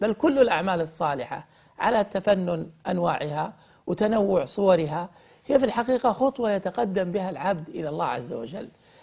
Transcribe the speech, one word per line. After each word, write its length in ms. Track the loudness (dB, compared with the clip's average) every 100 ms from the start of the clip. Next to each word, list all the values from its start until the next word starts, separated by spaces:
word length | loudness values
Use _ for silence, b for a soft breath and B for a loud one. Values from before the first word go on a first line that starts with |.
بل 120 | -2
كل 260 | 2 2 4
الأعمال 420 | 4 4 0 -2
الصالحة 680 | -2 -2 -2 -2 -6 -10 -12 b b b
على 240 | 0 2
تفنن 680 | 0 -2 0 2 0 -4 -6 -10 -4
أنواعها 640 | -2 0 -2 -4 -4 -6 -8 b b b
وتنوع 580 | 0 2 2 2 2 0
صورها 640 | 2 4 6 4 -4 -8 B B B B
هي 140 | 4
في 60 | 4
الحقيقة 460 | 0 2 2 2
خطوة 400 | 2 0 0 0
يتقدم 600 | 0 -2 -2 -2 0 -2
بها 180 | -2 -4
العبد 400 | -4 -2 -2 -4
إلى 200 | -8 -6
الله 160 | -4 -2
عز 280 | -4 -6
وجل، 360 | -8 -8 -10 -14 -18 B B